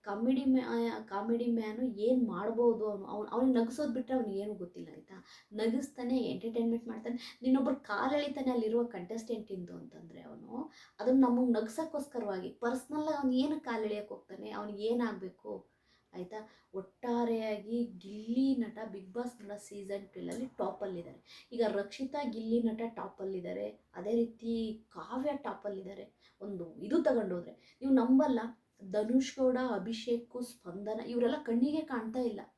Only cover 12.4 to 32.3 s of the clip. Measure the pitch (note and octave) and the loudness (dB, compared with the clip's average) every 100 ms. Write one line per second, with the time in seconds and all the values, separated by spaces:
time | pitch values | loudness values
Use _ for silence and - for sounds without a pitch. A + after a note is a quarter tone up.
12.4 | F#3 - A#3 C4 - D4+ D4+ D4 C4 B3+ | -6 -4 -2 -2 -4 -4 -2 0 2 2
13.4 | C#4+ D#4 B3+ A3+ G#3+ G#3 G#3 G3+ _ F#3+ | 2 -2 -4 -4 -2 -4 -6 -14 _ -14
14.4 | G#3 G3+ G#3 G3+ G#3+ A#3+ A#3 F#3+ F#3 - | -10 -8 -8 -4 0 0 0 -4 -10 -12
15.4 | G#3+ G3 - _ _ _ _ F3+ F3+ G#3+ | -12 -12 -12 _ _ _ _ -12 -10 -10
16.4 | A3 - _ F#3+ F#3+ _ A#3+ A#3+ A#3 A3+ | -14 -20 _ -10 -10 _ 0 2 2 0
17.4 | A3 G#3 G#3 A#3 A#3 F#3 G3 G#3 A3 A#3+ | -2 -4 -2 -2 -2 -6 -12 -10 -2 2
18.4 | C4+ B3 G#3 G#3 A3+ G3 F#3+ A#3 A#3+ - | 4 2 0 -4 -10 -10 -8 -6 -6 -8
19.4 | G3+ G#3 - G3+ G3 G3+ G3 F#3 F3 G3+ | -12 -12 -12 -12 -6 -8 -8 -10 -8 -6
20.4 | B3+ - G3 - G3 F3 E3+ - _ - | -8 -4 -4 -4 -6 -6 -10 -18 _ -20
21.4 | - A#3 G#3+ G3 G3+ - C4 D4 C4 A3 | -12 0 0 2 -4 -6 -6 -4 -4 -4
22.4 | A3+ A#3 A3+ A3 A#3 - F#3+ - F#3+ F#3 | 2 4 4 0 -6 -6 -12 -8 -6 -6
23.4 | F3 F#3 G#3 - _ F3+ G3 A#3 A#3 - | -6 -6 -6 -8 _ -8 0 2 2 -2
24.4 | A3+ A#3 A3 A3 _ F3+ D#3+ B3+ D4 C#4 | -4 -2 -2 -6 _ -16 -8 -4 -2 -4
25.4 | A3 - G#3 F#3+ F#3+ G3 G3+ _ _ _ | -6 -6 -8 -8 -10 -14 -16 _ _ _
26.4 | G3+ F#3+ E3+ - G3+ E4 D4+ A#3+ G3 F3 | -10 -8 -10 -10 2 4 4 4 2 -4
27.4 | E3+ - - _ C4+ C4 A#3+ C4 D4+ A#3+ | -6 -18 -20 _ 6 6 8 8 8 4
28.4 | A#3 - _ _ G3 G#3 A3 B3+ C4 - | -2 -10 _ _ -2 0 4 4 2 4
29.4 | B3+ B3+ B3+ G3+ G3 A3+ - A#3 - B3 | 4 4 0 0 -2 -4 -2 -2 -2 -8
30.4 | A#3+ - F3+ F#3 G#3 A3 A3+ A#3+ A#3+ D4 | -8 -8 -12 -8 -4 -4 -2 2 2 2
31.4 | A#3+ A#3 C#4+ D#4 D#4 B3 A3 B3 A#3+ | 0 4 4 2 -2 -4 -2 -2 -2